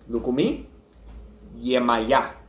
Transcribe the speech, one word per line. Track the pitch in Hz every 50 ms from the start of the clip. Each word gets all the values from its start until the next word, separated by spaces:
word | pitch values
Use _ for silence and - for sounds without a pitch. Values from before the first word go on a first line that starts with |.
| - -
Lukumi. | 117 117 117 127 123 135 147 - - - - - - - - _ _ - - - - - - - - - - - - 117
Yemaya. | 117 123 127 123 123 120 117 117 110 113 135 135 - - - - -